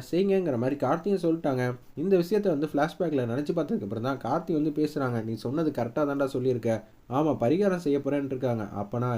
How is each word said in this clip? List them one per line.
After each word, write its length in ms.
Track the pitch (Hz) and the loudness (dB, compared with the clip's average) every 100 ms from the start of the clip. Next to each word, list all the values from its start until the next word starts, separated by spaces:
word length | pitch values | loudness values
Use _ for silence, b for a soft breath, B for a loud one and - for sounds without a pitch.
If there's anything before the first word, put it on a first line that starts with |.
செய்யுங்கங்கிற" 560 | 127 170 196 190 170 120 | -2 0 2 2 2 0
மாதிரி 180 | 127 143 | 0 0
கார்த்தியும் 480 | 127 170 202 190 | 0 0 2 2
சொல்லிட்டாங்க. 400 | 170 165 160 127 123 123 - - | 2 0 0 0 0 -4 -10 -6
இந்த 180 | 180 185 | 2 2
விஷயத்த 300 | 170 214 202 | 4 2 2
வந்து 200 | 147 151 | 0 0
ஃப்ளாஷ்பேக்கில் 640 | 139 156 - 170 143 120 | 0 0 0 0 0 0
நினச்சி 240 | 123 147 | 0 -2
பார்த்ததுக்கப்புறம் 540 | 170 147 226 101 110 123 | -2 -2 -2 -4 -4 -4
தான் 120 | 131 | -4
கார்த்தி 320 | 113 156 170 | -2 -2 0
வந்து 160 | 156 156 | 0 0
பேசுறாங்க. 540 | 147 151 151 131 117 | 0 -2 0 -2 -2
"நீ 100 | 110 | -2
சொன்னது 380 | 113 120 147 156 | -4 -4 -2 0
கரெக்டா 320 | 139 117 135 147 | 0 -2 -2 -2
தான்டா 200 | 139 139 | 0 0
சொல்லியிருக்க. 460 | 135 127 120 117 110 B B - | 0 0 0 0 0 B B -4
ஆமா, 240 | 127 156 117 | 0 2 2
பரிகாரம் 380 | 117 165 202 180 | 2 4 2 2
செய்ய 220 | 151 143 | 2 0
போறேன்னு 260 | 139 143 139 | 0 -2 -2
இருக்காங்க. 360 | 131 131 113 101 101 | -2 0 -2 -2 -6
அப்பனா 340 | 104 120 123 | -4 -2 -2